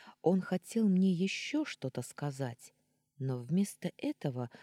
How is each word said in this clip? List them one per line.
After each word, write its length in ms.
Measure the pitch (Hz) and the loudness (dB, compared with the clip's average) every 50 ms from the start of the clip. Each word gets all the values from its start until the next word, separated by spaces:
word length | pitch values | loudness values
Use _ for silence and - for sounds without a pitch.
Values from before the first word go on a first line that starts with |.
| - - - _ - | -20 -20 -18 _ 2
Он 180 | 160 190 190 | 4 4 4
хотел 480 | 185 - 185 180 - - - 226 220 202 | 2 0 -2 -4 -2 -2 0 2 4 4
мне 220 | 185 185 190 190 | 6 6 6 4
ещё 540 | 180 165 190 190 - - - - - 302 302 | 4 2 0 0 -2 -4 -6 -4 -2 -2 -2
что-то 380 | - - - - 131 - 123 123 | -2 -4 -6 -6 -6 -4 -6 -8
сказать, 720 | - - - 143 147 135 131 139 120 117 - - - _ _ _ _ _ _ _ _ _ - | -8 -8 -6 -6 -4 -4 -4 -4 -4 -6 -8 -14 -20 _ _ _ _ _ _ _ _ _ -6
но 200 | 135 135 127 123 | -4 -2 -2 -4
вместо 540 | 120 127 160 190 202 - - - - - - | -2 0 2 2 2 0 -2 -6 -8 -8 -6
этого 540 | - - 285 302 - - 147 120 123 123 120 - - | -4 -4 -4 -4 -2 -2 -2 -2 -2 -4 -6 -8 -14